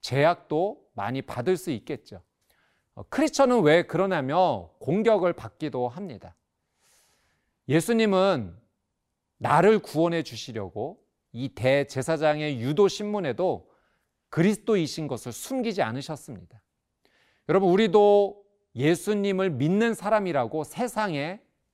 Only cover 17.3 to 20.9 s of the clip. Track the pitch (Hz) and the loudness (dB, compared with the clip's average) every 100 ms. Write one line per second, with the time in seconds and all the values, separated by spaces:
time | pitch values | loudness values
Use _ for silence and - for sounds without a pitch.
17.3 | _ - 190 190 185 226 190 208 202 202 | _ 0 2 4 4 6 6 6 6 4
18.3 | - _ _ _ 110 143 170 - 208 202 | -4 _ _ _ 0 2 2 0 -2 0
19.3 | 185 190 139 147 196 233 220 196 214 190 | 0 -2 0 0 2 0 -2 0 0 0
20.3 | 147 117 156 147 160 240 | -2 -2 -4 -8 -8 -6